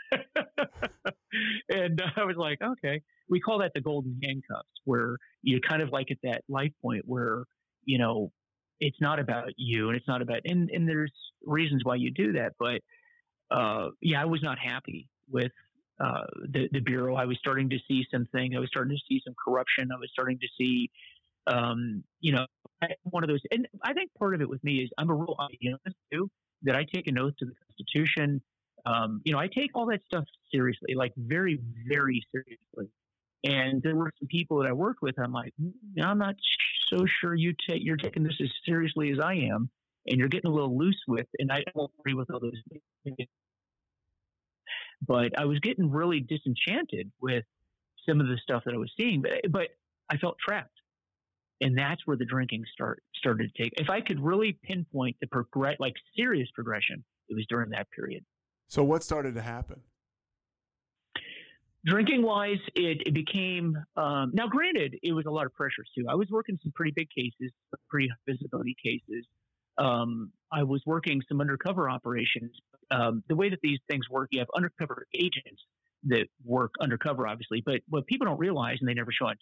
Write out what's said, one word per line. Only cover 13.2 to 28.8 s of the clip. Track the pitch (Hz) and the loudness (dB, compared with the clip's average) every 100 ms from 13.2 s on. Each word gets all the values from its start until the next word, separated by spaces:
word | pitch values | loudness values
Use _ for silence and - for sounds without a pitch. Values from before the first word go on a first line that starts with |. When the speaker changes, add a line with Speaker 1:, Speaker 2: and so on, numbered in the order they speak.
| _ _ - | _ _ -2
Speaker 1:
uh, | - 110 107 90 - | 0 2 0 -4 -2
yeah, | 165 147 | 0 2
I | 160 | 2
was | 160 | 0
not | 151 131 | -2 -4
happy | 127 123 - - - _ - | -6 -8 -8 -14 -14 _ -4
with, | 127 127 - _ _ _ - | 0 0 -4 _ _ _ -4
uh, | 131 - - - - | -2 -2 -6 -8 -4
the, | 135 - | -2 0
the | 139 | 0
Bureau. | 127 127 127 131 | 0 0 0 0
I | 127 | 0
was | 123 | -2
starting | 143 135 135 | 0 2 2
to | 127 - | 0 0
see | 131 127 | 0 0
some | 127 123 | -2 0
things. | 131 127 127 | -2 0 -2
I | |
was | 127 | -2
starting | 135 127 143 | -2 0 -2
to | - | 0
see | 131 - | -2 -2
some | 127 | -6
corruption. | - 127 131 - 127 | 0 2 2 0 0
I | 127 | -4
was | 127 | -6
starting | - 127 127 | -4 -2 -2
to | 123 - | -4 -2
see, | 127 123 120 - - - _ _ - | 2 2 0 -6 -20 -20 _ _ 0
um, | 123 120 117 120 104 - _ | 2 2 0 -2 -4 -8 _
you | 160 | 2
know, | 131 127 _ - - | 2 0 _ -20 -6
I, | 170 185 | -6 -4
one | 180 175 | -4 0
of | 160 | 2
those, | 143 - | 0 0
and | 233 254 196 | -2 -2 -4
I | 233 | -4
think | 339 370 | -2 -4
part | - 202 180 | -2 0 2
of | |
it | 143 | 0
with | 135 | -2
me | 147 135 | 0 0
is | 127 - | 0 0
I'm | 160 | 2
a | 151 | 2
real | 165 147 | 0 -4
idealist | 143 - 123 131 190 - - | -6 -4 -4 -4 -6 -10 -6
too, | 156 202 - _ _ | -4 -4 -6 _ _
that | 139 131 | 2 2
I | |
take | 147 185 151 | 2 -2 0
an | 127 | 2
oath | 135 143 | 0 -2
to | 123 | -8
the | - _ | -10 _
Constitution. | - - 147 160 - 143 139 - _ _ - | -14 -2 2 2 2 2 0 -4 _ _ -8